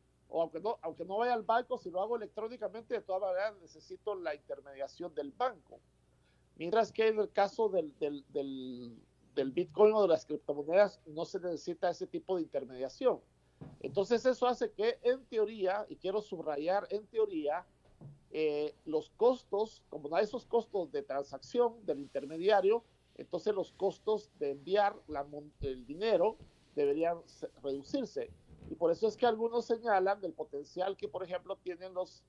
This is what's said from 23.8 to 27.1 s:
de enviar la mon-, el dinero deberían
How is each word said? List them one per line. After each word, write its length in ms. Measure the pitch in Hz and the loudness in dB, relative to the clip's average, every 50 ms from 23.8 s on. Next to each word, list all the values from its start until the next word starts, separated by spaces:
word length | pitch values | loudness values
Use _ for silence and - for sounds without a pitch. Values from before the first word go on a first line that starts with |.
| 185 196 165 - _ - 214 208 208 - _ - | -2 -2 -2 -2 _ 0 0 0 -2 -6 _ -4
de 140 | 147 143 139 | -4 -4 -4
enviar 440 | 139 139 160 190 208 202 202 208 214 - - | -4 -4 0 2 4 4 2 0 -4 -8 -8
la 160 | 151 143 139 | -6 -6 -6
mon-, 280 | 147 147 147 147 147 - - | -8 -10 -14 -14 -16 -12 -8
el 240 | 143 139 131 127 123 | -6 -6 -6 -6 -10
dinero 540 | 123 143 165 208 226 214 170 175 214 220 - - - - _ _ _ - | -10 -8 -4 0 2 4 4 4 2 0 -2 -8 -20 -20 _ _ _ -2
deberían 420 | 147 147 143 143 151 165 170 | 0 2 2 2 2 2 0